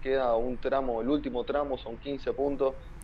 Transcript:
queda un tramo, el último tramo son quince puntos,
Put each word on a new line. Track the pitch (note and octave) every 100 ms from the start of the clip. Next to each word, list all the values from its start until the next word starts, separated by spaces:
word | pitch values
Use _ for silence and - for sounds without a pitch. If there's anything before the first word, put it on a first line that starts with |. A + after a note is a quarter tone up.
queda | C3 C3+ B2+ A#2
un | B2 A#2+
tramo, | C3+ C3+ C3 A#2
el | A#2+
último | D3 C#3+ A#2+
tramo | A2+ C#3 C#3+ B2+
son | B2 A2+
quince | C#3 C#3 B2+
puntos, | A#2 C#3+ C#3+ C3+ - - -